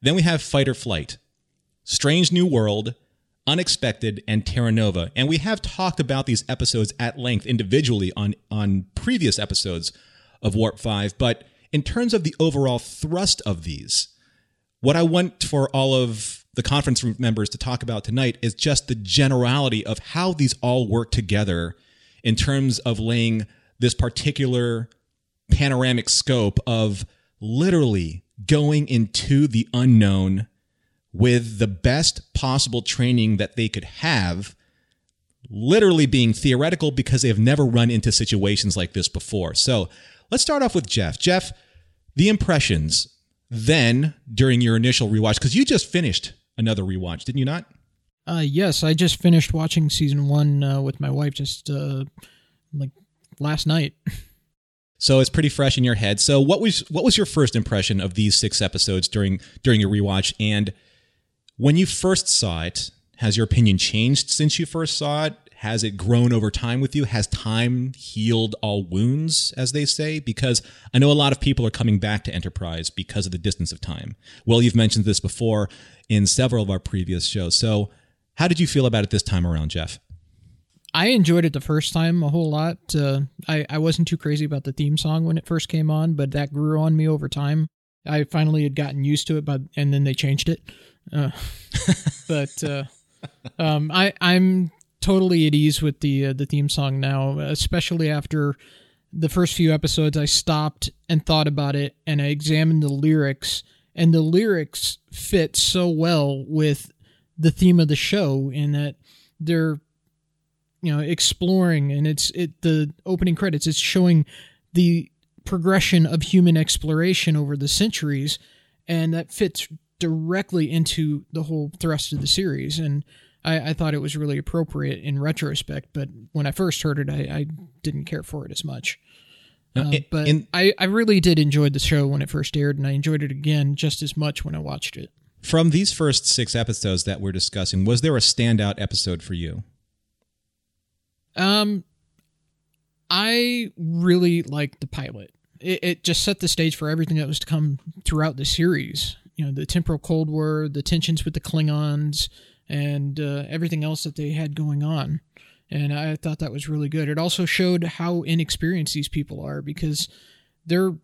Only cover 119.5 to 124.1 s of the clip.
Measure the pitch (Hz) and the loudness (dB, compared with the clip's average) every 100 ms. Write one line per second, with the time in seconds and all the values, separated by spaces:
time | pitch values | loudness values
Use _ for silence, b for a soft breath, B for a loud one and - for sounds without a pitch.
119.5 | - - 156 _ - 170 160 160 185 - | -4 -12 -14 _ -6 -2 -2 -2 -4 -2
120.5 | 180 151 165 160 - 156 147 - 160 156 | -2 0 0 -2 -2 -2 -4 -6 -10 -6
121.5 | 160 147 - 165 151 - 143 143 - 190 | -6 -6 -6 -4 -4 -4 -6 0 0 0
122.5 | 139 135 151 156 143 - b b b 160 | -4 -6 -4 -2 -4 -6 b b b -4
123.5 | 160 143 160 160 151 147 | -2 -2 -2 -2 -2 -4